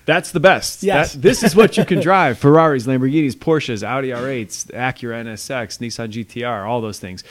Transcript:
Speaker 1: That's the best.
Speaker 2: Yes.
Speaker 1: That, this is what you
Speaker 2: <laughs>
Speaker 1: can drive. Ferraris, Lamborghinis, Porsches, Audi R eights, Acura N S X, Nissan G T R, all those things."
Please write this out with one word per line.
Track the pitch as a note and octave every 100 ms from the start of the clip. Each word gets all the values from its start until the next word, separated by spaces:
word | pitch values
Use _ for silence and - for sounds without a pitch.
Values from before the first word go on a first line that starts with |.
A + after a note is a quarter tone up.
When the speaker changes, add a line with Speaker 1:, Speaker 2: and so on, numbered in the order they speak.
| -
Speaker 1:
That's | E3+ -
the | E3+
best. | F3+ C3+ - -
Speaker 2:
Yes. | F#3+ D3 E3
Speaker 1:
That, | C#3+
this | D#3+ B3+
is | A3 F3
what | G#3+ -
you | E3
Speaker 2:
<laughs> |
Speaker 1:
can | E3+
drive. | C3 F#3+ D3+ G#2+
Ferraris, | C#3 D#3 D#3+ C3+ A#2
Lamborghinis, | C3 C3 D#3 C#3+ -
Porsches, | - D#3+ C3+ G#2+
Audi | G#2 C3 C3
R | A#2+ C3
eights, | C3 G#2 - -
Acura | A2 B2+ - A#2+ A#2
N | A#2
S | G#2+ -
X, | C3+ G#2+ -
Nissan | A#2+ G#2+ A#2
G | A2
T | A2 A#2+
R, | A#2+ A2 G2+
all | A#2+
those | A2 G2
things." | F#2+ F#2 -